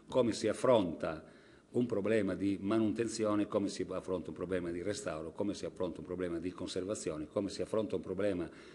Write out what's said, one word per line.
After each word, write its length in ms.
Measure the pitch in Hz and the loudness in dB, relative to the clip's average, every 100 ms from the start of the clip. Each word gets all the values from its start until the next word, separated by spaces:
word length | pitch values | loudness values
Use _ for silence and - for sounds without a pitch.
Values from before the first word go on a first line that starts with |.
| - | 0
come 240 | 131 120 | 2 4
si 160 | 98 107 | 4 0
affronta 880 | 98 127 117 90 78 85 78 - - - - _ | 2 6 6 6 0 -4 -4 -10 -20 -20 -20 _
un 140 | 123 | 0
problema 500 | 117 101 104 110 95 | 2 2 4 4 4
di 220 | 90 98 98 | 2 0 0
manutenzione, 840 | 98 113 110 110 117 107 107 104 101 | 2 4 4 2 -2 0 2 2 2
come 220 | 107 98 | 2 0
si 160 | 87 87 | -2 -4
affronta 400 | 92 90 92 80 | -4 -2 -2 -2
un 40 | |
problema 360 | 80 87 92 87 | -6 -2 -2 -2
di 100 | 87 | -4
restauro, 520 | 90 101 90 78 80 | -4 -4 -4 -4 -6
come 200 | - 101 | -2 -2
si 140 | - 82 | -2 -6
affronta 340 | - 90 78 | -2 -4 -4
un 60 | 78 | -6
problema 320 | 90 90 85 | -4 -2 -2
di 120 | 87 | -4
conservazione, 760 | - 90 95 92 107 90 78 - | -4 -4 -4 -2 -2 -2 -4 -4
come 200 | 110 98 | -2 -2
si 100 | - | -4
affronta 360 | 110 107 107 92 | -2 0 0 -2
un 40 | |
problema, 480 | 90 95 104 90 82 - - | -4 0 0 0 -4 -8 -18